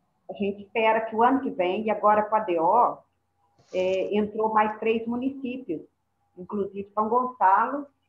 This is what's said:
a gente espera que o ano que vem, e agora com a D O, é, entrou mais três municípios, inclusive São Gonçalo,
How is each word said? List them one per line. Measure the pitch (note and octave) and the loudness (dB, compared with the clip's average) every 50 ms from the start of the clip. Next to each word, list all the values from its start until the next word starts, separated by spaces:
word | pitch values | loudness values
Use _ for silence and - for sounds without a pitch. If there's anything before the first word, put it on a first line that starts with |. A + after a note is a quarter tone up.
| _ _ _ _ _ - | _ _ _ _ _ -16
a | F#3+ | -8
gente | - G#3 G3 G3 - G3+ | -4 -4 -4 -4 -6 -10
espera | - - A#3 A3 A3 A3 A3+ | -8 -4 0 2 2 2 2
que | A3 - A3+ | 0 -2 0
o | A3 | 4
ano | A#3 B3+ C4+ C4+ | 4 4 4 2
que | C4+ A3+ | -2 -4
vem, | - - F3+ F3+ F#3+ G#3+ G#3+ | -2 -2 -2 0 0 -2 -2
e | A3 | -2
agora | G3+ - - G#3 G#3+ G#3+ G#3 | -2 2 4 4 4 4 2
com | - A3 | 0 0
a | G#3 | -2
D | - F#3+ E3+ D#3+ | 0 0 0 2
O, | D#3+ F3 G#3 A#3+ A#3 D#3+ - - _ _ _ _ _ _ _ _ _ _ _ _ _ _ | 2 4 4 4 4 2 0 -4 _ _ _ _ _ _ _ _ _ _ _ _ _ _
é, | - F#3 F#3 F#3 F#3+ F#3+ - - G3 G#3 | -4 -2 0 0 0 0 -2 -2 0 0
entrou | G#3+ G3+ - G#3+ A3 G#3+ | -2 -2 -2 -2 -2 0
mais | A3 G#3+ G#3+ G#3+ A3 - | 2 2 2 0 -2 -4
três | A3 A3+ A3+ A3+ A3+ | -2 -2 -2 -2 -2
municípios, | A3+ A#3 B3 B3+ C4+ C#4 - C4+ A#3+ B3 B3+ - - D#3+ - - - _ _ _ _ _ _ _ _ _ | -4 -6 -4 -4 -6 -6 -6 -10 -10 -10 -10 -8 -8 -10 -10 -10 -16 _ _ _ _ _ _ _ _ _
inclusive | F3+ F3+ - G#3+ G#3 F#3+ G3 G3 G3+ G3 - - | -18 -14 -10 -6 -6 -6 -6 -6 -12 -12 -8 -4
São | G#3+ A3 A3 | -2 -2 2
Gonçalo, | A#3 B3 B3 B3 - - G3 F#3 G3 G#3 A3+ B3+ C4+ D4 C#4+ - _ _ _ | 2 0 0 -2 -2 2 4 4 4 4 2 0 -2 -6 -8 -10 _ _ _